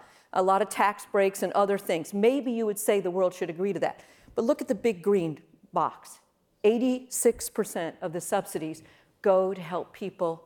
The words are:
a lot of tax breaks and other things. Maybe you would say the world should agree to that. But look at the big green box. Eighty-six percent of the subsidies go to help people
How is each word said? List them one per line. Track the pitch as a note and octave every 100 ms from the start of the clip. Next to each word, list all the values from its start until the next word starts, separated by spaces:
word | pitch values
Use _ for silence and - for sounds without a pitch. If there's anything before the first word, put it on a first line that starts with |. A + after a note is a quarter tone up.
| - - _
a | -
lot | F#3+ F#3+
of | G3+
tax | - G3+ G#3 -
breaks | G3+ G3 G3
and | G3
other | - G3+ G3
things. | - E3+ D3+
Maybe | G3+ A3+ C#4 B3+
you | A#3 G#3+
would | G3+
say | - G3+
the | F#3
world | F3+ F3+
should | - E3+
agree | D#3+ G3+
to | E3
that. | - - - _ -
But | -
look | A#3 D4+
at | -
the |
big | G#3 A#3 F3+
green | G3 G3+ E3 C#3+ _ _ _
box. | F3+ D3 - - - _ _ _ _
Eighty-six | G#3 A#3 B3+ B3+ B3+ - A#3+ A3+ -
percent | - G3 G3 E3 -
of | F3+
the | E3+
subsidies | - G3+ F#3+ E3+ D#3+ D#3+ - _ _ _
go | G#3 F#3+ F#3+
to | F#3+
help | E3 F3 -
people | - F#3+ - F3 E3